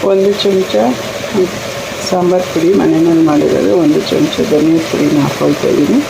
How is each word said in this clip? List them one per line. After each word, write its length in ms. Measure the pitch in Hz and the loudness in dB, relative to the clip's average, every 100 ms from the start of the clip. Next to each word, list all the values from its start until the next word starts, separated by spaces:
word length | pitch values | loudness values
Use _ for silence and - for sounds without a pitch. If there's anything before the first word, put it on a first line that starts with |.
| 196 | 0
ಒಂದು 180 | 190 196 202 | 0 0 0
ಚಮಚ 320 | 202 190 185 208 233 - - - - 202 185 - - - - - - | 0 0 0 0 0 -2 -6 -8 -6 -2 -2 -4 -10 -10 -10 -8 -4
ಸಾಂಬಾರು 380 | 185 180 180 180 | -2 0 0 -2
ಪುಡಿ 180 | 170 165 196 | -2 2 2
ಮನೆಯಲ್ಲಿ 420 | 160 160 170 165 160 | 2 2 2 4 2
ಮಾಡಿರೋದು, 440 | 147 151 151 180 196 | 2 0 0 2 2
ಒಂದು 160 | 151 151 147 | 2 0 0
ಚಮಚ 260 | - 151 - 160 | -2 -2 -2 0
ಧನಿಯಾ 320 | 151 156 165 160 | 2 2 2 0
ಪುಡಿನ 280 | 139 147 147 | -2 0 2
ಹಾಕ್ಕೊಳ್ತಾ 440 | 139 - 147 147 - | 0 0 -2 0 0
ಇದ್ದೀನಿ. 260 | - 147 233 | 0 2 2